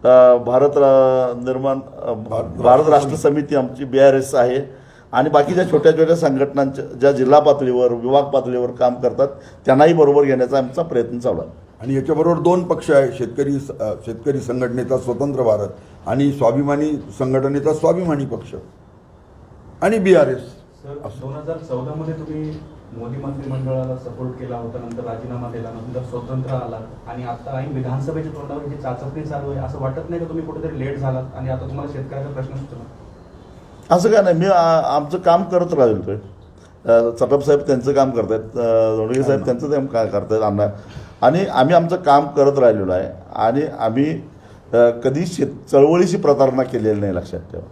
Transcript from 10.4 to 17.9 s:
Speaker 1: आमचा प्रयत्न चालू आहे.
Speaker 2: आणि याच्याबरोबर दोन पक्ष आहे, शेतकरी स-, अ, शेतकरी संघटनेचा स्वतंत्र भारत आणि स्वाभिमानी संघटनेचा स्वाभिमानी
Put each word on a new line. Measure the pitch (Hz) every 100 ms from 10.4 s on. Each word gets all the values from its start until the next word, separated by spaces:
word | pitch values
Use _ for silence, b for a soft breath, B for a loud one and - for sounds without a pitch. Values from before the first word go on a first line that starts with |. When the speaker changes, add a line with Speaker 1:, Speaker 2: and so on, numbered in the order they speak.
| 123 135
Speaker 1:
आमचा | 127 -
प्रयत्न | 165 127 117 120
चालू | 120 85
आहे. | 80 - - -
Speaker 2:
आणि | 120
याच्याबरोबर | 135 131 156 160 170
दोन | 160 180
पक्ष | 175 165 -
आहे, | 143 135 -
शेतकरी | 120 - 143
स-, | 139 - -
अ, | 110 - -
शेतकरी | 113 151 135
संघटनेचा | - 127 127 120 123 131
स्वतंत्र | 123 117 143 131
भारत | 117 104 101 - B B -
आणि | 120 143
स्वाभिमानी | 139 117 127 143 143 151 143 - -
संघटनेचा | 131 131 139 143 -
स्वाभिमानी | - 165